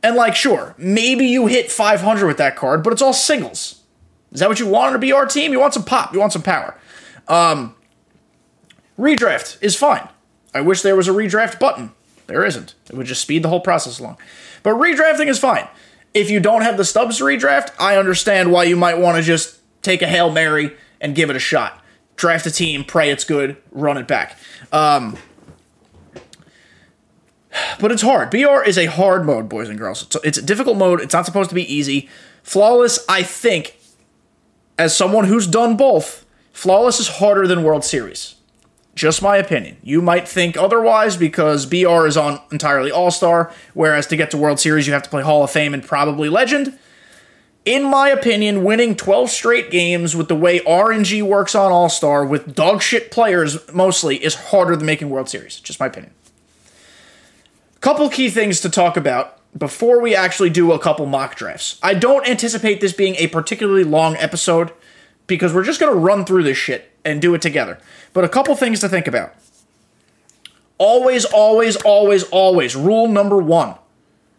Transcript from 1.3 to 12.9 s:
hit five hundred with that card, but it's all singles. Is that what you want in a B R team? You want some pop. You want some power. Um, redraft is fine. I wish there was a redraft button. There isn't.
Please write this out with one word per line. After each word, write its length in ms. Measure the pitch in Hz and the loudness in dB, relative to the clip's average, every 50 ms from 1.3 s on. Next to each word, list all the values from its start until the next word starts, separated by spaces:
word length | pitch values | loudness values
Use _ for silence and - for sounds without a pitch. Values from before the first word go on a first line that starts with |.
| 240 262 240 | 2 2 2
hit 260 | 214 240 254 233 240 | 2 0 0 -2 -4
five 300 | - - 214 208 214 185 | -4 -2 0 0 2 2
hundred 240 | 175 208 226 202 196 | 2 0 0 0 0
with 100 | 165 143 | -2 0
that 180 | - 147 135 - | 0 -2 -2 -2
card, 300 | - - 127 143 160 156 | -4 -4 -2 -2 0 0
but 80 | 220 | -2
it's 100 | 240 - | 0 2
all 120 | 277 269 254 | 2 2 2
singles. 680 | - - - 311 262 160 113 - - - - - _ _ _ _ _ _ _ _ _ _ _ | 0 0 0 -2 -2 -2 -8 -10 -12 -12 -12 -14 _ _ _ _ _ _ _ _ _ _ _
Is 100 | - 135 | -4 -2
that 100 | 180 208 | 0 0
what 100 | 220 202 | 0 -2
you 80 | 240 202 | -2 0
want 220 | 190 226 254 269 | 0 2 2 0
in 60 | 262 | 0
a 20 | 240 | -2
B 120 | 226 262 | 0 2
R 140 | 269 277 277 | 2 2 0
team? 280 | - - 294 302 320 | 0 -2 -4 -2 -2
You 60 | 277 254 | 0 0
want 140 | 269 294 | 0 0
some 120 | 277 254 180 | 0 -2 -4
pop. 280 | - 254 254 - - | -2 -2 -2 -2 -2
You 80 | - 185 | -2 -2
want 140 | 202 208 - | -2 -2 -2
some 80 | 180 | -4
power. 360 | 156 196 180 139 - - - - _ _ - - - - - - _ - | -2 -2 -2 -2 -4 -8 -14 -18 _ _ -20 -20 -20 -20 -20 -20 _ 0
Um, 480 | 160 170 170 165 156 143 123 113 - _ _ _ _ _ _ _ _ _ _ _ _ _ _ _ _ _ _ _ - _ _ _ _ - | 0 2 2 2 0 -2 -6 -12 -14 _ _ _ _ _ _ _ _ _ _ _ _ _ _ _ _ _ _ _ -20 _ _ _ _ -2
redraft 580 | 226 294 311 233 233 208 143 - - - - - | 0 2 2 4 2 2 0 0 -4 -8 -12 -4
is 140 | - 208 180 | -2 -2 0
fine. 300 | - 269 294 247 - - - _ _ _ _ _ _ _ _ | 2 2 2 2 0 -4 -14 _ _ _ _ _ _ _ _
I 80 | - 135 | -6 -2
wish 220 | 143 170 190 185 | 0 0 0 2
there 140 | - 196 196 | 2 2 2
was 100 | 190 180 | 4 2
a 60 | 185 | 2
redraft 480 | 185 202 220 196 180 214 226 214 - - | 0 0 0 0 0 0 0 -2 -2 0
button. 320 | 254 269 - - 120 110 _ _ _ _ _ _ _ | 0 0 0 -2 -12 -16 _ _ _ _ _ _ _
There 180 | - 90 143 185 | -6 -4 -2 -2
isn't. 300 | 202 165 113 85 82 - _ _ - | -2 -2 -4 -12 -18 -20 _ _ -16